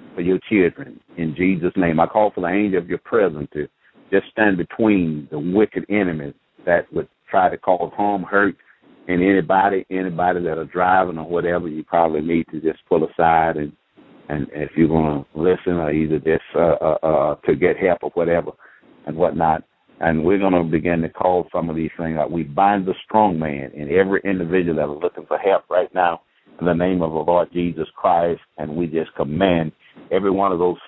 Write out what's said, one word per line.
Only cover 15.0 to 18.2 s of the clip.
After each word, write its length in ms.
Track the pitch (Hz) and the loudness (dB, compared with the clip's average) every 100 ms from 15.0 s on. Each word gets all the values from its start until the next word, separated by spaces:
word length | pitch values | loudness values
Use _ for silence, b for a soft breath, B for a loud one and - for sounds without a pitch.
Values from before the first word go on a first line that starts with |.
| 78 73 69 | 2 -2 -6
listen 400 | 78 85 92 - | -2 0 2 0
or 180 | 87 78 | -2 0
either 260 | 76 78 78 | 0 0 -2
just, 240 | 73 80 - | 0 -2 0
uh, 220 | - 85 80 | 2 2 2
uh, 180 | 80 78 | 2 0
uh, 320 | 80 78 73 73 - | 2 2 0 -2 -2
to 80 | |
get 240 | 76 87 - | 2 2 2
help 220 | 95 85 | 0 0
or 80 | - | -2
whatever 400 | - | -2